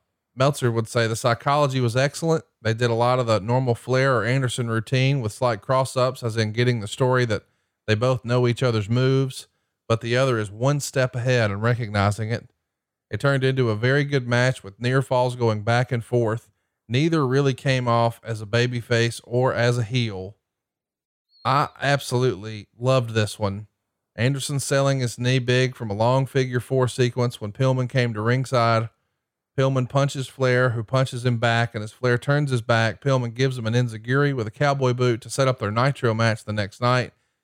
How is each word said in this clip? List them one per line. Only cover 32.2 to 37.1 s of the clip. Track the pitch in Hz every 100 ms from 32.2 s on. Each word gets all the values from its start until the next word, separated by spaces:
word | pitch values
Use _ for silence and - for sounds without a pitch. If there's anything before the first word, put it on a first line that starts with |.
| - 147 147
his | 123
back, | 110 113 113 -
Pillman | 139 131 120
gives | 117 135 127
him | 110
an |
enziguri | 120 120 110 117 135 143
with | 131 107
a |
cowboy | - 143 139 127
boot | 123 123 113
to | 117
set | - 131
up | 120
their | 101
Nitro | 113 139 - 120
match | 110 113 107
the | -
next | 107 98 -
night, | 123 127 104